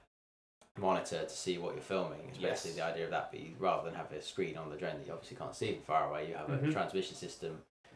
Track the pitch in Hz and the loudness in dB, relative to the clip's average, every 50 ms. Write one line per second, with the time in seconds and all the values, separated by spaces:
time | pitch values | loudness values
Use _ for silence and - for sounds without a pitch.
0 | - _ _ _ _ _ _ _ _ _ _ _ - - - - 98 92 92 85 | -20 _ _ _ _ _ _ _ _ _ _ _ -20 -16 -4 2 4 4 4 4
1 | - - 87 80 78 78 - - - 90 90 85 85 78 - - - - 98 92 | 4 0 0 0 0 -2 -4 -2 0 0 0 2 0 -2 -2 -4 -2 0 2 2
2 | 90 80 78 78 80 67 65 - 90 95 87 85 - 87 80 82 78 85 82 82 | 2 0 -2 -6 -8 -10 -4 -2 0 2 2 0 0 -2 -2 0 0 0 0 0
3 | 82 78 - 76 - - - 78 76 82 82 - 92 92 82 78 - 82 82 85 | 0 0 0 0 0 -2 -4 -8 -8 -8 -4 2 4 4 6 4 2 0 -2 -4
4 | 78 - - 78 - - - - 92 80 78 82 82 76 76 76 87 82 76 71 | -4 -6 -6 -8 -6 -4 -2 0 0 0 0 -2 -4 -6 -4 -2 -2 -2 -2 -2
5 | 69 - 80 - - - - - 76 - - - 113 107 92 80 - - 78 - | -4 -6 -8 -8 -8 -10 -8 -6 -6 -6 -4 -2 0 0 0 -2 0 2 4 4
6 | 73 71 73 76 78 82 82 80 78 104 139 135 135 156 156 101 87 87 - 95 | 4 4 2 0 -2 -2 -2 -2 0 0 2 2 4 4 4 4 2 2 2 2
7 | 92 - - - - 87 - - 85 82 78 78 - - _ _ - - - | 0 0 -2 -6 -8 -8 -6 -6 -6 -6 -6 -6 -10 -16 _ _ -20 -20 -20